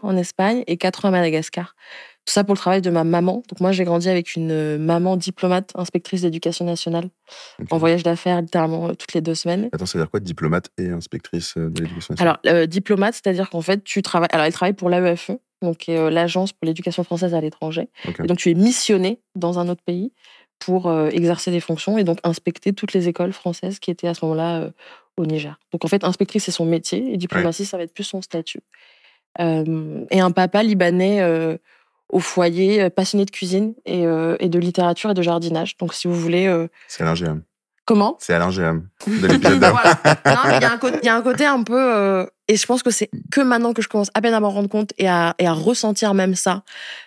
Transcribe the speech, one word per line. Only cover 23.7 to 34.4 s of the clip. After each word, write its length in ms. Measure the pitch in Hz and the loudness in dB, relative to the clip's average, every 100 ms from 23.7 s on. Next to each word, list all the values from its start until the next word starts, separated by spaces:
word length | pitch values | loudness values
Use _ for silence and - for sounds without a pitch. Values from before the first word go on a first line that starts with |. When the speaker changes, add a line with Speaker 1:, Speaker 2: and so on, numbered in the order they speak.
| 196 | -6
Speaker 1:
qui 100 | - | -6
étaient 180 | 175 175 | -4 -6
à 60 | |
ce 100 | 170 | -4
moment-là, 380 | 160 160 170 165 | -4 -2 -2 -4
euh, 80 | 156 - - - _ - | -6 -12 -20 -20 _ -6
au 100 | 156 | -4
Niger. 320 | 156 147 151 _ | -4 -6 -14 _
Donc, 140 | 170 160 | -6 -2
en 20 | |
fait, 160 | 196 170 | 0 0
inspectrice, 400 | 185 196 214 190 | -2 -2 -2 -4
c'est 60 | |
son 140 | 175 165 | -2 0
métier 480 | 165 - 190 262 | -2 -2 -4 -4
et 40 | 196 | -4
diplomatie, 460 | 175 180 170 165 | -4 -2 -2 -2
Speaker 2:
Ouais. 40 | 196 | -6
Speaker 1:
ça 100 | 180 | -6
va 60 | |
être 100 | 170 | -8
plus 100 | - | -10
son 180 | 202 190 | -10 -10
statut. 380 | - 170 160 - - _ _ _ _ _ _ - | -8 -8 -8 -14 -18 _ _ _ _ _ _ -4
Euh, 640 | 170 160 156 160 156 151 - | 0 0 0 -4 -4 -8 0
et 100 | 190 | 2
un 100 | 185 | 4
papa 320 | 180 180 202 | 2 2 2
libanais, 580 | 220 196 175 180 190 208 | 2 4 4 4 2 4
euh, 360 | 175 165 165 165 _ _ _ _ - | 2 2 0 -4 _ _ _ _ -4
au 100 | 185 | -2
foyer, 640 | - 180 175 170 190 208 | 0 2 2 2 2 4
euh, 60 | 185 | 2
passionné 360 | 196 190 202 196 | 0 0 0 0
de 60 | |
cuisine 420 | - 180 190 220 226 - | -4 -2 0 0 -4 -6
et, 200 | 180 170 | 0 0
euh, 300 | 160 165 | 2 0
et 100 | - | 0